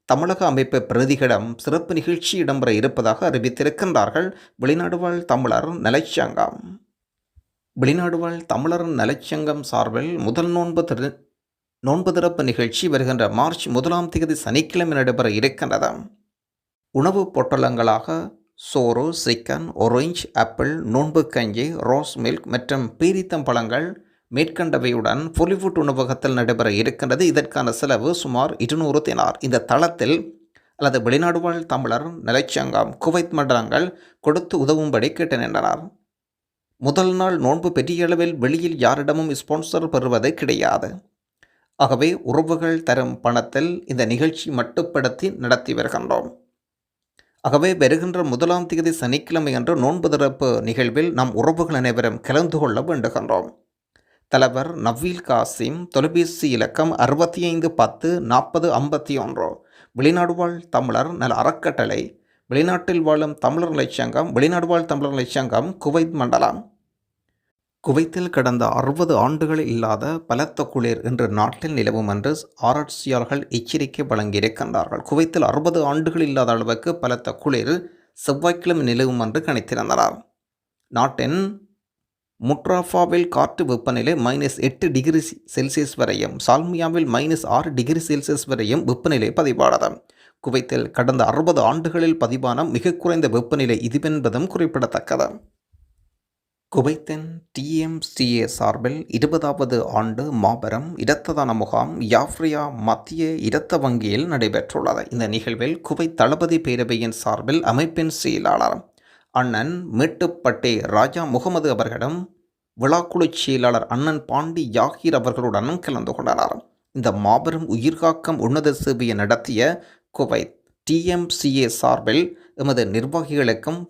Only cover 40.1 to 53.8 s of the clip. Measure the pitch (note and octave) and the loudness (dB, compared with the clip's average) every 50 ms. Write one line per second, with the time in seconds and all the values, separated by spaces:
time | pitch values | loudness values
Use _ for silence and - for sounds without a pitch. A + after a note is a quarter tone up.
40.1 | A#2+ A2+ G#2+ C#3 - - D3+ C3 - G#2 - - - - - - - F#3+ - _ | 0 2 2 0 -2 -2 -2 0 0 2 2 2 2 0 -2 -6 -10 -12 -18 _
41.1 | _ _ _ _ _ _ - _ _ _ _ _ _ - C#3+ B2 C3+ A#2+ C#3+ E3 | _ _ _ _ _ _ -20 _ _ _ _ _ _ 2 2 4 4 2 2 2
42.1 | F3+ - - - B2 D3+ D#3+ D#3+ E3 D#3 E3 E3 E3 D#3+ D#3+ - B2 C3 B2+ B2 | 0 -2 -2 0 2 2 2 2 0 0 0 -2 -2 -2 0 0 0 2 0 -2
43.1 | B2 B2 - A#2+ A#2+ A#2+ A#2 - - C3+ D#3 E3+ F3+ - - - C3 B2 A#2+ A2 | -6 -2 0 0 2 2 -2 0 -2 -2 -2 0 -4 -6 -6 -6 -2 0 0 0
44.1 | A#2+ A#2+ D3+ D#3+ D#3+ - - - C#3+ B2 A#2+ - - - E3+ E3+ - D3 B2+ B2+ | 2 2 2 0 0 -2 -8 -4 -2 -2 -4 -2 -2 -4 -4 0 -2 0 0 0
45.1 | B2+ - F#3 G3 - - B2+ A#2+ B2 A#2+ - B2+ B2 A#2+ A#2 - - A#2 - - | -2 -2 -6 -6 -4 -4 2 2 2 2 2 -4 -4 -2 -2 -2 -2 -4 -2 0
46.1 | - - - - - - _ _ _ _ _ _ _ _ _ _ _ _ _ _ | 0 0 -2 -6 -14 -18 _ _ _ _ _ _ _ _ _ _ _ _ _ _
47.1 | _ _ _ _ _ _ - C#3 B2+ C#3+ D#3+ F#3 F#3 E3+ C#3+ B2+ D3 E3 F3 F3+ | _ _ _ _ _ _ 0 2 4 4 4 4 4 6 6 6 6 4 2 -2
48.1 | F3 F3+ E3+ D3 B2 A#2+ E3 E3+ F3 F3+ F3 E3 E3+ D#3+ D#3+ E3 D#3+ E3 C3 A#2+ | -2 0 0 0 0 0 2 2 2 0 0 -2 -2 0 0 0 -2 0 -2 -2
49.1 | C3 D3 - - E3 D#3+ D#3 C#3+ B2+ B2 A#2+ C#3 E3+ C#3+ B2 C3+ E3 F3+ E3+ E3 | -2 -2 -2 -2 -2 0 0 0 -2 -2 0 0 0 2 2 2 2 2 0 0
50.1 | D3 C#3+ C#3+ C3+ C3 - D3 B2+ A#2 A2+ A2+ A2+ A2+ - B2+ A#2 A2 D3 D#3+ E3+ | 2 4 2 2 2 0 0 2 2 2 0 -2 0 0 0 0 2 0 0 0
51.1 | - A#2+ B2+ B2+ G#2+ A2 A#2+ D3 E3 E3 E3+ D3+ D#3 C3 B2+ B2 A#2 A#2+ A#2 A2+ | 2 0 0 0 2 2 2 2 2 2 0 0 0 0 2 2 2 2 0 0
52.1 | A2 A#2 - - C3 D3+ E3+ D#3+ - D3+ D3+ B2 G#2+ G#2+ C3+ E3 E3 C3+ A2 - | -2 -2 -4 0 2 2 2 2 0 0 0 0 0 0 -2 -2 -2 -2 -2 -2
53.1 | - A#2+ G2+ - - F2+ F#2 - - _ _ _ _ _ | -2 -4 -2 0 0 -2 -2 -4 -12 _ _ _ _ _